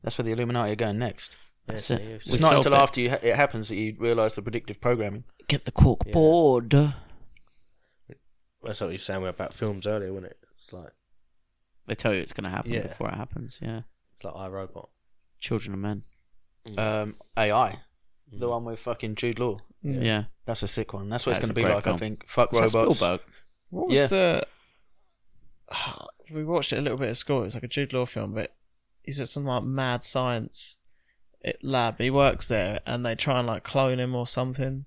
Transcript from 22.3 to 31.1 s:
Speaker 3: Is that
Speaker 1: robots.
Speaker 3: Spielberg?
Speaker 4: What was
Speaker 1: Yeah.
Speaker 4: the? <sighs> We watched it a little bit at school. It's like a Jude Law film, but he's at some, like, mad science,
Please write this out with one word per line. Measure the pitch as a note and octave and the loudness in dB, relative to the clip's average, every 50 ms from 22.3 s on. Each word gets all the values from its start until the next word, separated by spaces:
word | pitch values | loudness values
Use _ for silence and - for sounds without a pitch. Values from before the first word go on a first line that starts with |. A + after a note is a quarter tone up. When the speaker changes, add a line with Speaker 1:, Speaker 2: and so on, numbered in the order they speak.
| - - A#2+ - - | 2 2 2 4 6
Speaker 3:
Is | A#2 | 4
that | A2+ A2+ G#2+ A2+ | 4 6 6 4
Speaker 1:
robots. | A2+ - - - | 4 6 4 4
Speaker 3:
Spielberg? | - F2 F2+ F#2 - - - - - - _ _ _ _ | 4 2 2 0 -4 -12 -20 -20 -20 -20 _ _ _ _
Speaker 4:
What | F3+ F3 E4 F#4 | -6 -6 -2 2
was | E4+ C3+ | 4 4
Speaker 1:
Yeah. | C#3+ C3 | 4 4
Speaker 4:
the? | G3 F#3+ F#3 F3 D#3+ - - - - _ _ _ _ _ _ _ - _ _ _ _ _ _ - - - _ - - - _ - | 4 4 4 4 2 0 -2 -4 -8 _ _ _ _ _ _ _ -20 _ _ _ _ _ _ -20 -20 -20 _ -20 -20 -20 _ -12
<sighs> | - - - C3+ - - - - - _ - - | -8 -8 -6 -8 -8 -12 -16 -20 -20 _ -20 -10
We | D#3 D#3 D#3 | -8 -6 -4
watched | D3+ E3+ E3+ C3+ - - | 0 0 -2 0 0 -2
it | - | -2
a | |
little | C#3+ C#3+ A2+ C3 | -2 -2 -2 -2
bit | C3 A#2 | -2 -2
at | A#2 | -2
school. | - - - C#3+ C3 A2 | -4 -2 0 0 0 0
It's | F#2+ A2+ | -2 -6
like | A#2 - | -8 -8
a | A#2+ | -6
Jude | - - C#3+ C3+ - | -4 -4 -4 -2 0
Law | B2+ B2 | -2 -2
film, | B2 - - G#2+ G#2 G#2 | -2 -4 -6 -6 -4 -4
but | A2+ G2 - _ _ _ _ _ _ _ _ _ _ | -6 -6 -6 _ _ _ _ _ _ _ _ _ _
he's | - - C3+ C#3 | -12 -8 -6 -6
at | C3 - | -6 -6
some, | - D3 C#3+ | -6 -4 -2
like, | C#3 B2+ B2 - | -2 -2 -2 -2
mad | B2 C3+ C3+ C3 B2+ B2 B2 - | -2 -2 -2 0 -2 -2 -2 -2
science, | - - C3+ B2+ B2+ A#2+ A#2 A2 - - - - - - - _ - - _ _ _ | -2 -2 0 0 0 0 -2 -4 -6 -8 -10 -10 -10 -12 -14 _ -20 -20 _ _ _